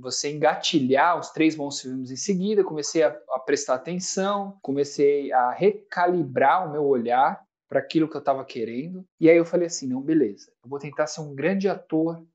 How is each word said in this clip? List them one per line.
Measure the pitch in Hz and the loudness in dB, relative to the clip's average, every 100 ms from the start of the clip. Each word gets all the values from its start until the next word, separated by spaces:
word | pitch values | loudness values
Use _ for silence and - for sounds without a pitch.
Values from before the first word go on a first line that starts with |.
Você | 127 - 147 | -8 -6 -6
engatilhar | 151 147 160 - 160 127 135 160 165 | 0 0 2 0 0 2 4 4 0
os | 147 | -2
três | - 156 | 2 2
bons | 156 143 135 | 2 -4 -8
filmes | 131 131 127 | -8 -10 -10
em | 131 | -6
seguida. | - 185 196 208 | -2 -2 0 2
Comecei | 170 156 143 165 | 0 -2 -2 0
a, | 147 120 - | 0 0 -8
a | 127 | -6
prestar | - 143 - | -2 -2 0
atenção, | 127 131 180 180 - 190 202 196 196 | -4 -4 -8 -6 -4 -2 -4 -8 -10
comecei | - 139 143 - 143 143 139 | -6 -4 -4 2 2 2 0
a | 127 123 | 0 0
recalibrar | 123 190 202 - - 180 180 143 127 135 175 175 | 2 0 0 -4 -2 0 0 0 2 4 4 0
o | |
meu | 147 | -2
olhar | 143 131 117 123 143 196 _ _ _ | 2 2 2 2 2 0 _ _ _
pra | 135 | -4
aquilo | 135 165 156 | 0 0 0
que | 151 | 0
eu | |
tava | 147 135 | -2 -2
querendo. | 131 131 113 120 160 185 185 - | -4 -6 -6 -6 -8 -12 -16 4
E | 160 | 6
aí | 170 | 8
eu | |
falei | 165 180 170 | 6 0 -2
assim, | - 135 | -4 -6
"Não, | 127 | -4
beleza, | 143 160 117 98 - _ | 0 2 2 -2 -18 _
eu | 120 | -12
vou | 143 | -10
tentar | 147 139 151 | -6 -4 -4
ser | - | -6
um | 151 | -10
grande | 139 156 196 196 | -4 -2 0 0
ator, | 175 - 160 165 165 - | -2 -4 -2 -2 -4 -14